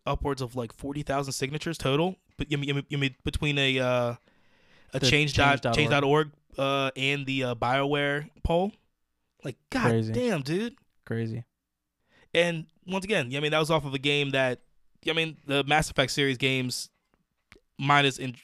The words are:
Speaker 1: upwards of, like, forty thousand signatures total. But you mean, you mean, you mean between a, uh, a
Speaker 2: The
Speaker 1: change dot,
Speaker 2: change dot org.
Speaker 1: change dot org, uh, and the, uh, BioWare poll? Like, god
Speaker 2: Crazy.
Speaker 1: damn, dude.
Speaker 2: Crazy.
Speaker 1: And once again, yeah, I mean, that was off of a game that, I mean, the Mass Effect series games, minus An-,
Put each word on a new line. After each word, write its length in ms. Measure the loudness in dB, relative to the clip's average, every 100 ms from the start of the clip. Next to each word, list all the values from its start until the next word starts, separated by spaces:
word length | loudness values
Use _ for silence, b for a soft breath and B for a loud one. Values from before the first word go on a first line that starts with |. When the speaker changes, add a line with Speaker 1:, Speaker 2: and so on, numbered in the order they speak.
| -4
Speaker 1:
upwards 340 | -2 -2 -4
of, 140 | -4
like, 180 | -6 -8
forty 300 | -8 -8 -8
thousand 300 | -4 -4 -2
signatures 460 | -4 -4 -4 -6 -2
total. 360 | 0 2 0 -4 _ -10
But 160 | -4
you 60 | -2
mean, 100 | 0
you 60 |
mean, 120 | -2 -2
you 80 | -2
mean 180 | -2 -2
between 340 | -8 -4 -2 0
a, 220 | 2 2
uh, 340 | 2 2 0 -4 b b b b b b b
a 60 | 0
Speaker 2:
The 80 | 4
Speaker 1:
change 260 | 4 2
dot, 280 | 4 4 4
Speaker 2:
change 0 |
dot 60 | 2
org. 80 | 2
Speaker 1:
change 140 | 4
dot 140 | 2
org, 260 | 4 2 2 _ _ -4
uh, 320 | -2 0 -2 -2
and 300 | -2 -2 -2
the, 180 | -2
uh, 100 | -2
BioWare 760 | -2 0 0 0 0 0 -2 -6 -8
poll? 300 | -2 0 0 -6 _ _ _ _ _ _
Like, 120 | -14 -14 -6
god 180 | 0 2
Speaker 2:
Crazy. 240 | 2 0
Speaker 1:
damn, 300 | -2 0 -2
dude. 320 | -2 -4 -4 -10 _ _
Speaker 2:
Crazy. 400 | -8 -6 -4 -8 -12 _ _ _ _ _ b b b
Speaker 1:
And 320 | 0 2 -2 -10 _ -6
once 180 | -6
again, 260 | 0 -2 0
yeah, 80 | -2
I 20 |
mean, 120 | 0
that 80 | 2
was 100 | 2
off 140 | 0
of 100 | 0
a 60 | -2
game 300 | 0 0 0
that, 300 | 0 0 -2 _ _ _ _ -2
I 40 |
mean, 240 | -2 -2 -6 -4
the 160 | -2
Mass 280 | 2 2 2
Effect 200 | 0 0
series 280 | 0 0 0
games, 520 | 0 0 -4 -6 -10 _ _ _ _ _ _ -20 _ -6
minus 400 | 4 4 4 0
An-, 160 | -10 -10